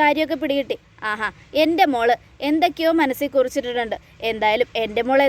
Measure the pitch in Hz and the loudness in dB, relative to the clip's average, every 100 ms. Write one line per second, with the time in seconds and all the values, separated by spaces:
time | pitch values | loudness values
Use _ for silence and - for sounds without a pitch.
0 | 302 294 302 311 294 277 269 - _ - | 2 2 -2 -2 -2 -2 -4 -8 _ -10
1 | 214 214 214 - - 285 311 349 349 247 | -8 -6 -6 -10 -6 0 2 4 2 2
2 | 233 233 - - 277 311 320 285 330 330 | 2 0 -4 -6 -2 0 0 0 0 2
3 | 277 254 285 277 254 285 247 240 233 208 | 0 -2 -2 0 0 -2 -4 -4 -4 -8
4 | - - 226 220 214 220 240 240 220 214 | -12 -8 -6 -2 0 0 -2 -4 -4 -2
5 | 233 269 | 2 4